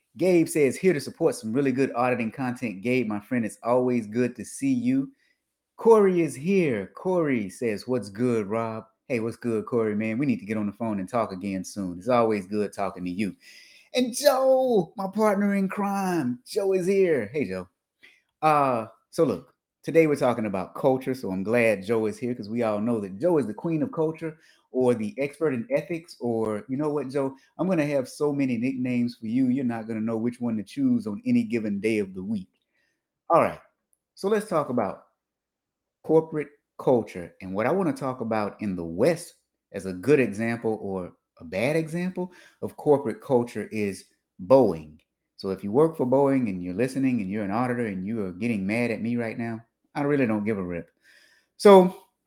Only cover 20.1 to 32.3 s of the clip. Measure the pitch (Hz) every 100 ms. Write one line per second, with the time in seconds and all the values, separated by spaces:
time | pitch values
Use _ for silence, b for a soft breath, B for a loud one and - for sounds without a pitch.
20.1 | 143 131 117 107 95 87 - 135 131 131
21.1 | 127 101 92 95 120 113 98 95 117 107
22.1 | 101 120 123 101 117 113 104 113 117 98
23.1 | 98 175 160 107 104 170 160 127 - 156
24.1 | 160 160 156 b b b 127 123 117 107
25.1 | 123 143 - 156 123 110 139 - 165 -
26.1 | - 120 113 110 104 104 131 151 147 131
27.1 | 139 135 135 B B 180 170 147 139 127
28.1 | - 147 139 131 117 127 131 127 123 120
29.1 | - 110 123 127 131 123 117 110 107 110
30.1 | 113 120 120 120 110 101 143 131 120 104
31.1 | 101 123 120 110 117 107 101 110 110 95
32.1 | 95 98